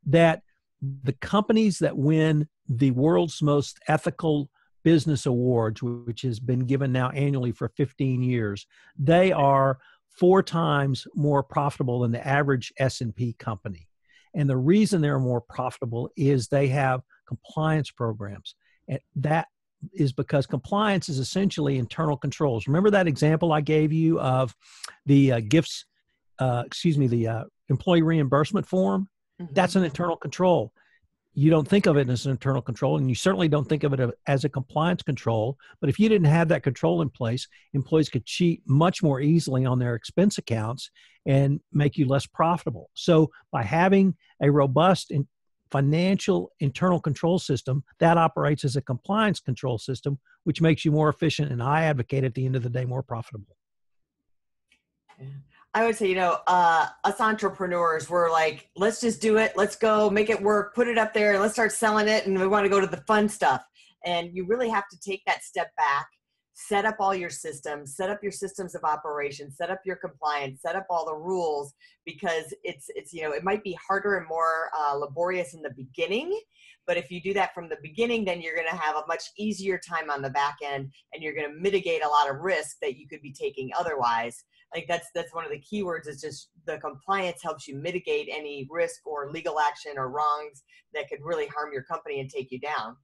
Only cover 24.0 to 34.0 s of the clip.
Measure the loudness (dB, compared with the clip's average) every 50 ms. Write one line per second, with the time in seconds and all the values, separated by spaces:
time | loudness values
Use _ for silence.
24 | 4 4 2 2 2 0 2 2 0 -2 -4 _ _ _ -20 -20 -20 -20 -20 _
25 | _ 6 6 8 8 6 4 2 0 4 4 2 2 2 -6 -14 -14 _ _ _
26 | _ _ _ _ _ _ _ -2 -2 0 0 -2 -4 -6 -10 -2 0 0 2 4
27 | 2 2 2 2 0 0 -2 -4 -6 -10 _ _ _ _ -2 -2 2 4 4 4
28 | 4 4 4 2 2 4 4 2 2 2 0 -4 -2 0 0 0 2 2 0 -2
29 | -2 -4 _ _ _ _ _ _ -14 -2 0 2 2 4 2 2 0 0 -2 -2
30 | -2 -2 -2 -4 -6 -10 -4 0 2 4 4 2 0 -4 _ _ _ _ _ _
31 | _ _ _ _ _ _ _ 2 4 6 6 6 4 4 2 4 4 6 4 4
32 | 4 2 0 -2 0 -2 -4 -2 0 0 -2 0 -2 -4 -6 -2 -2 0 0 0
33 | 0 0 0 2 2 2 2 4 2 2 2 2 2 0 -2 0 0 0 0 0